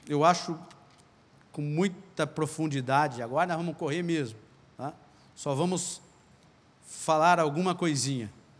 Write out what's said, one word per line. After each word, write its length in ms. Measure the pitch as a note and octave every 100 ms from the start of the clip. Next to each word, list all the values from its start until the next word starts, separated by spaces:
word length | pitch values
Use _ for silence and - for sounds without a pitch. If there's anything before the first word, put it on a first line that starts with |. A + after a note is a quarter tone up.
| -
eu 180 | D3
acho 320 | D#3+ F3 - D#3+ - - - - - _ _ - -
com 120 | -
muita 640 | D3 D3+ G3 F#3 - - D3
profundidade. 920 | D3+ D#3 D#3 D#3 C#3 B2+ C3+ D3+ A#2+
Agora 240 | A#2 C#3 F3+
nós 100 | E3
vamos 200 | E3+ D3+
correr 280 | D#3+ D#3
mesmo, 340 | F3 E3 B2 A2 - - - -
tá? 160 | C3 - - - -
Só 180 | - D3
vamos 480 | C#3 E3+ F3+ - - - _ _ - - _ _ _
falar 560 | - - - D#3 E3 F3
alguma 340 | D#3+ D3 F#3
coisinha. 560 | F3 F3 C#3+ B2+ C3+ G#2+ - -